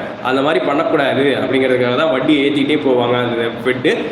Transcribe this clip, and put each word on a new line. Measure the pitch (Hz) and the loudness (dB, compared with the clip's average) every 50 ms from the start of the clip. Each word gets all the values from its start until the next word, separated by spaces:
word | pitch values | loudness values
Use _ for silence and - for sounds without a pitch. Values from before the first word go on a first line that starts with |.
| - - - - - | -8 -8 -10 -6 -4
அந்த | 123 131 135 | -2 0 0
மாதிரி | 135 - 127 127 131 | 0 0 0 0 0
பண்ணக்கூடாது | 139 143 151 165 165 - 151 139 127 120 127 139 143 127 107 | 0 0 0 0 0 0 0 2 0 0 0 0 0 0 0
அப்படிங்கிறதுக்காக | - - 131 131 131 127 127 123 123 120 123 | -2 0 0 0 2 2 2 2 2 0 0
தான் | 135 160 - | 0 0 0
வட்டி | 131 127 - 156 151 | 0 0 2 2 2
ஏத்திக்கிட்டே | 139 135 139 - - 135 143 151 - - | 2 2 2 0 0 0 0 0 0 2
போவாங்க | 135 127 123 120 117 123 | 2 2 2 2 2 0
அந்த | 123 120 117 117 117 117 113 113 - | 0 0 -2 -2 -2 -4 -4 -6 -4
ஃபெட்டு. | - 127 123 123 127 165 240 - - - | -4 -4 -2 0 0 0 0 0 -4 -6